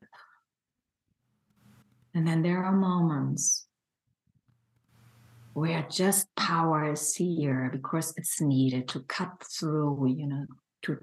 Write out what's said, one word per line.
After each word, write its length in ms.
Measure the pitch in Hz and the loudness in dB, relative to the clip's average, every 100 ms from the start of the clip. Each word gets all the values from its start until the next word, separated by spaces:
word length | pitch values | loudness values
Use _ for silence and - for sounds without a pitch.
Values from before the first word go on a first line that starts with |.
| - - - _ _ _ _ _ _ _ _ _ _ _ _ _ _ - _ _ _ | -12 -20 -20 _ _ _ _ _ _ _ _ _ _ _ _ _ _ -20 _ _ _
And 140 | 170 160 | -2 2
then 140 | 165 | 2
there 240 | 170 180 190 | 2 0 2
are 80 | |
moments 920 | 196 190 180 170 143 135 - - - - _ _ _ _ _ _ _ _ _ _ _ _ _ - _ - - - | 2 4 2 2 2 -2 0 0 0 -2 _ _ _ _ _ _ _ _ _ _ _ _ _ -20 _ -20 -20 -12
where 340 | 139 160 165 147 | -4 -2 -2 -4
just 380 | - 190 190 - - | 0 2 2 0 -2
power 560 | - 165 165 156 151 | 0 2 2 2 0
is 240 | 151 - - | -2 -2 -2
here 540 | 180 160 147 127 127 | 0 0 0 0 -2
because 420 | 135 131 160 - - | -4 -4 -4 -4 -6
it's 240 | - - | -6 0
needed 480 | 151 131 131 127 127 | 2 4 4 2 -4
to 100 | 135 | -8
cut 380 | - - 175 180 | -8 -6 -6 -8
through, 680 | - - 160 151 147 139 131 | -12 -6 -2 0 0 2 0
you 200 | 131 143 | 0 -2
know, 180 | 139 139 - _ _ | -4 -6 -12 _ _
to 160 | - 147 | -6 -6